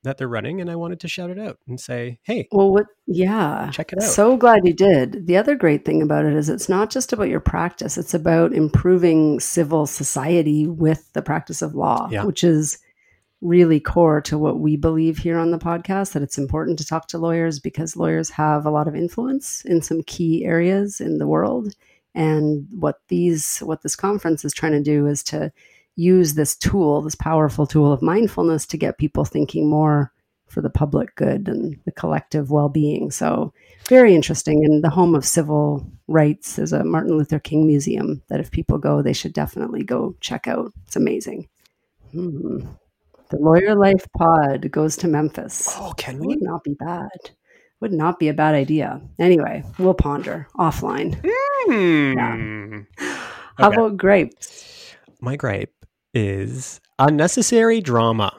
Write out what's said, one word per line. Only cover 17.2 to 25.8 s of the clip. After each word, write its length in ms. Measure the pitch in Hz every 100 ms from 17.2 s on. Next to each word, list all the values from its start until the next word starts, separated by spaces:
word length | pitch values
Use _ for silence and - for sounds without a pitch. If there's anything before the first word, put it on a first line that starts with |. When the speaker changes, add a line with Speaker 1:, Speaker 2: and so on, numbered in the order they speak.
| 165 165 165 147
Speaker 2:
because 360 | 156 - 165 170
lawyers 360 | 165 160 160
have 340 | - 151 151 151
a 60 |
lot 160 | 151 156
of 80 | 147
influence 680 | 175 - 247 269 - - -
in 180 | 170
some 180 | 156 165
key 440 | 156 - 170 160 175
areas 540 | 170 175 196 202 -
in 200 | - 151
the 80 | 147
world. 480 | 156 196 254 214 - _ _ _ -
And 500 | 156 156 151 147 143
what 300 | 220 151 - _
these, 500 | 175 175 160 147 -
what 240 | 151 156
this 120 | 160 -
conference 480 | 196 208 165 160 151
is 60 |
trying 180 | - 160
to 100 | 147
do 240 | 143 147 147
is 160 | 147 -
to 260 | 156 156 _ _ _